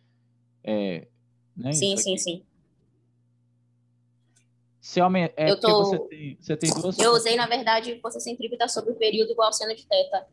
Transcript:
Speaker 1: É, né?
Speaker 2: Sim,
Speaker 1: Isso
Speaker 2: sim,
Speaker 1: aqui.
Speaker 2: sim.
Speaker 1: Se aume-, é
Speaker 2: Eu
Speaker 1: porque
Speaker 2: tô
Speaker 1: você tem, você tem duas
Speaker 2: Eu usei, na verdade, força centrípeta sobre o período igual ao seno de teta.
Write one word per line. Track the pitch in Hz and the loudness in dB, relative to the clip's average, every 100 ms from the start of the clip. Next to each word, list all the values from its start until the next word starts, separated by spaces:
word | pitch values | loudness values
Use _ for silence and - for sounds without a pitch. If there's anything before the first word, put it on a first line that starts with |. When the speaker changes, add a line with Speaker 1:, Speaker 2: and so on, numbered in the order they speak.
| _ _ _ _ _ _ | _ _ _ _ _ _
Speaker 1:
É, | - 107 98 82 - _ _ _ _ - | -4 -2 -2 -6 -10 _ _ _ _ -10
né? | 127 | -4
Speaker 2:
Sim, | 156 196 | -2 0
Speaker 1:
Isso | 202 | 0
Speaker 2:
sim, | 202 | -2
Speaker 1:
aqui. | 185 | -4
Speaker 2:
sim. | 180 170 - _ _ _ _ _ _ _ _ _ _ _ _ _ _ _ _ _ _ _ _ _ _ _ | -4 -8 -14 _ _ _ _ _ _ _ _ _ _ _ _ _ _ _ _ _ _ _ _ _ _ _
Speaker 1:
Se | - 180 | -4 2
aume-, | 180 185 170 - | 4 4 0 0
é | 156 | 0
Speaker 2:
Eu | 196 | 2
Speaker 1:
porque | 220 | 4
Speaker 2:
tô | 214 | 4
Speaker 1:
você | 202 185 - | 4 0 -4
tem, | 156 147 - | -12 -14 -12
você | - 156 | -6 -2
tem | 160 | 0
duas | 160 180 185 | 0 -2 2
Speaker 2:
Eu | 226 | 4
usei, | 233 233 240 | 4 4 0
na | 233 | 2
verdade, | 240 220 226 233 233 | 0 2 0 0 -8
força | 233 240 | -10 -8
centrípeta | 240 240 220 240 240 | -10 -8 -8 -2 -2
sobre | 233 220 | -2 -4
o | 233 | 0
período | 220 214 226 | 0 2 0
igual | 226 220 | 2 2
ao | |
seno | 220 220 226 | 0 -6 -8
de | - | -2
teta. | 190 190 190 190 | 0 2 -2 -4